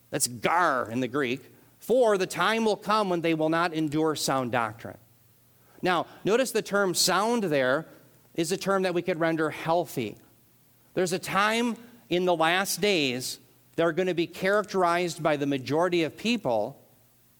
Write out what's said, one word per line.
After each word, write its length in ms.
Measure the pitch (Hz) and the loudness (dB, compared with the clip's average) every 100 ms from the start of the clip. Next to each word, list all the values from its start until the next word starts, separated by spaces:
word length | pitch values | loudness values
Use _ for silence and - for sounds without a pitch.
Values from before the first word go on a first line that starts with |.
| - | -8
that's 180 | 151 120 | -4 -4
gar 600 | 120 123 165 170 131 107 | -2 0 2 2 2 -2
in 100 | 117 | -4
the 80 | 127 | -2
Greek, 340 | 139 127 117 - - - _ | -2 -2 -4 -10 -20 -20 _
"for 380 | - 247 233 196 | 0 4 4 2
the 100 | 185 | 0
time 380 | - 185 226 220 | 0 0 2 0
will 100 | 196 | 0
come 340 | - 214 202 | 0 0 0
when 120 | 175 | 0
they 120 | 165 | 0
will 160 | 160 156 | 2 2
not 240 | 165 175 | 0 0
endure 420 | 160 156 151 156 147 | -2 -2 0 0 -2
sound 360 | - 135 123 | -2 0 0
doctrine." 460 | 120 110 107 98 - _ _ _ _ _ _ _ - | -2 -2 -6 -14 -16 _ _ _ _ _ _ _ -4
Now, 240 | 180 170 135 - | 0 0 -2 -4
notice 280 | - 233 262 | 0 2 0
the 100 | 220 | -2
term 320 | - 202 196 | -2 0 0
sound 500 | 170 - 185 220 240 | 2 2 2 2 0
there 440 | 190 143 127 143 160 - - _ _ - | 2 2 2 0 -2 -16 -20 _ _ -4
is 160 | 165 | -2
a 60 | 190 | -2
term 260 | 185 196 | 0 0
that 100 | 185 | 0
we 80 | 175 | 0
could 180 | 175 165 | -2 0
render 300 | 165 160 156 | 0 2 -2
healthy. 680 | - 160 170 160 - 107 - - _ _ _ _ _ _ | -2 0 0 0 -4 -6 -8 -20 _ _ _ _ _ _
There's 200 | - 180 | -2 -2
a 60 | 180 | -2
time 580 | - 175 208 226 240 220 - - - | -2 0 2 0 -2 -4 -12 -14 -4
in 160 | 175 180 | 0 2
the 100 | 170 | 4
last 460 | 160 180 196 - | 4 2 0 -2
days 580 | 208 185 139 123 127 - - _ _ - | 0 2 0 -2 -8 -12 -18 _ _ -2
that 80 | |
are 100 | 170 | 0
gonna 200 | 160 185 | 0 -2
be 140 | 165 170 | -2 -4
characterized 960 | - 190 208 202 190 175 170 180 160 | -2 0 0 0 0 2 2 -2 -2
by 140 | 160 147 | 0 0
the 80 | 143 | 0
majority 580 | 139 117 151 180 175 | -2 -2 0 2 2
of 140 | 151 - | 0 -2
people 600 | 214 240 135 113 110 - _ _ _ _ _ | -4 -2 0 -2 -2 -8 _ _ _ _ _